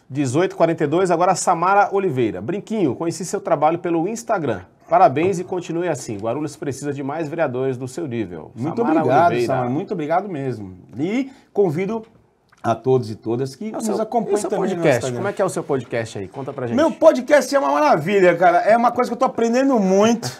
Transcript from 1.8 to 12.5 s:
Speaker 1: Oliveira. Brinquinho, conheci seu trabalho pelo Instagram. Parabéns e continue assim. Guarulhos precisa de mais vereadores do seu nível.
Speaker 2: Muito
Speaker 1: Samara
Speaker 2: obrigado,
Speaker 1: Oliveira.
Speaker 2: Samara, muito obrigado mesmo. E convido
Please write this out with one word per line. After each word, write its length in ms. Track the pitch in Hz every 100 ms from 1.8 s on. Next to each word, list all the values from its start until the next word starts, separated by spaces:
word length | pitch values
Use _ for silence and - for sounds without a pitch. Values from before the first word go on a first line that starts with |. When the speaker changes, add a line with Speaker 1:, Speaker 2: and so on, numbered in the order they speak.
| 190
Speaker 1:
Oliveira. 480 | 196 190 131 117 92
Brinquinho, 520 | 104 196 - 220 165 113
conheci 280 | 165 165
seu 160 | 180 202
trabalho 400 | - 160 151 170
pelo 280 | 175 170 170
Instagram. 520 | 226 - 208 143 101 87 _ -
Parabéns 500 | 170 180 135 175 180
e 60 | 180
continue 420 | 185 170 165 175
assim. 300 | 143 - 104
Guarulhos 400 | 110 127 151 -
precisa 340 | 143 120 143
de 100 | 139
mais 280 | 135 151 160
vereadores 480 | 165 156 127 131 127
do 100 | 127
seu 180 | - 160
nível. 460 | 117 98 87 80
Speaker 2:
Muito 280 | 110 135 -
Speaker 1:
Samara 180 | 233 151
Speaker 2:
obrigado, 280 | 127 139 170
Speaker 1:
Oliveira. 260 | - -
Speaker 2:
Samara, 160 | 131 123
muito 240 | 135 196
obrigado 340 | 196 147 165 202
mesmo. 500 | 160 135 113 98 92 - 104
E 320 | 165 233 269 - _
convido 500 | - 196 151 196 226 220 _ _ _ _